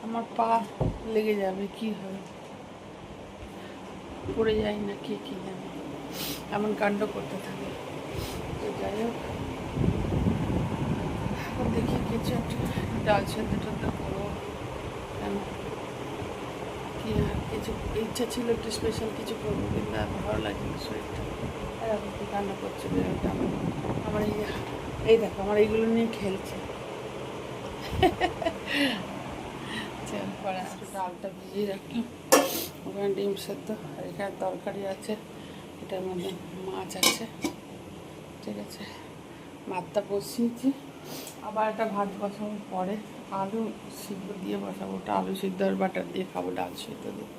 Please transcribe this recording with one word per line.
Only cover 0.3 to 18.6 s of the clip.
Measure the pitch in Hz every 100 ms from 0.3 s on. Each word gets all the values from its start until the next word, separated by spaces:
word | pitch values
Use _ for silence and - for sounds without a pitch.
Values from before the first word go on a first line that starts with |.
| -
পা | 226 226 220 - - - 226
লেগে | 220 214 208
যাবে, | 190 190 202 -
কি | 220 190
হবে, | 190 196 175 - - - - - - - - - - - - - - - - - - - -
পড়ে | - 220 214
যাই | 214 208 202
না | 202
কি, | - 202 -
কি | 190
জানি, | 190 185 - 151 151 - - - - 143 - 202
এমন | 214 208
কাণ্ড | 202 202 214
করতে | 202 139 185 -
থাকে। | - 139 - - - - - - - - -
তো | 214 196
যাই | 190 208
হোক, | 226 - - - - - - - - - - - - - - - - - - - - - - - -
এখন | - 226
দেখি | - - - -
কিছু | - - -
একটা | - - - - - - 214
ডাল | 208 196
সেদ্ধ | 214 214 196
টেদ্ধ | 208 202 - -
করবো। | - 196 196 - - - - - - - - -
কেন? | 104 101 - - 95 - - - - - - - - - - - - -
কি | 214 208 -
আর | - -
কিছু | - - - - 214
ইচ্ছা | 226 - 233
ছিল | - 233
একটু | 226